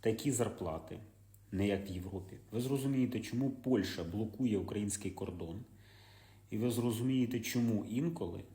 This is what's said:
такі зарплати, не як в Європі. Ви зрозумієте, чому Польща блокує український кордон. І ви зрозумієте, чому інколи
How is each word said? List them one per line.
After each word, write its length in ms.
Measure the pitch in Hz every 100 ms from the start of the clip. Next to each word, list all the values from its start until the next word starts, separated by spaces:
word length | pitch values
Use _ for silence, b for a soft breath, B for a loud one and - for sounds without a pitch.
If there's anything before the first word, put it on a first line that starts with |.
такі 320 | 120 110 147
зарплати, 640 | 120 110 - 90 80 - - - - - - -
не 140 | 92 101
як 240 | 98 -
в 0 |
Європі. 460 | 90 90 95 - - -
Ви 100 | 113
зрозумієте, 600 | 131 139 139 131 127 113
чому 300 | - 120 139
Польща 540 | - 131 120 90 -
блокує 540 | 85 101 110 - 123 101
український 520 | 92 104 104 - 95
кордон. 540 | 90 95 87 82 92 127 B B B B B B B -
І 80 | 107
ви 120 | 120
зрозумієте, 720 | 120 120 113 127 131 120 120
чому 440 | 113 123 117 107
інколи 560 | 101 113 165 165 90 - -